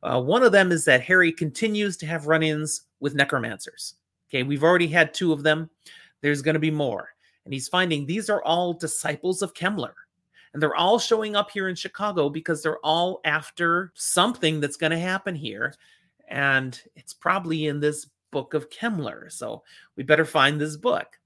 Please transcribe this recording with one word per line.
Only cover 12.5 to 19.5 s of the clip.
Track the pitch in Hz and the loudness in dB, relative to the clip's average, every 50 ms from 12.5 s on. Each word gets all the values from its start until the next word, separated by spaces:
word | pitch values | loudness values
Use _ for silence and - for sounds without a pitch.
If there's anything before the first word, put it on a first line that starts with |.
| 165 156 | -4 -2
they're | - 160 151 - - | -2 -4 -4 -2 -2
all | 151 156 170 175 180 185 - _ | 0 0 2 2 0 -2 -2 _
after | 160 147 156 151 - - - 175 170 170 175 190 175 _ | 0 0 0 -2 -6 -6 -2 0 2 2 0 0 -4 _
something | - - - - 180 175 226 240 - - 160 160 151 | -8 -6 -2 2 4 2 2 2 2 0 0 2 2
that's | 143 143 143 | -2 -4 -4
gonna | - - 156 165 165 | -2 -2 0 0 0
happen | 170 185 185 196 196 202 180 | -2 -2 -4 -4 -4 -6 -6
here. | 151 143 117 101 101 117 139 151 _ _ _ _ _ _ _ _ _ _ - | -6 -8 -8 -8 -6 -6 -6 -6 _ _ _ _ _ _ _ _ _ _ -10
And | - 135 139 139 135 135 131 131 123 - - - _ | -4 0 2 2 2 2 0 -2 -8 -12 -18 -20 _
it's | - - - - | -20 -20 -20 -20
probably | _ - 175 185 196 185 170 160 160 151 | _ -6 -4 -4 -4 -6 -4 -4 -2 -2
in | 151 143 147 | -2 -2 -2
this | 147 151 151 151 - _ _ _ _ _ - | -2 -2 -2 -4 -12 _ _ _ _ _ -8
book | 143 135 - - | -8 -8 -4 -6
of | 151 147 - | -6 -6 -6
Kemmler. | - - - 233 214 175 147 107 - - - - | -14 -8 -6 -4 -4 -4 -6 -6 -8 -12 -16 -18
So | - - - 110 | -14 -12 -10 -10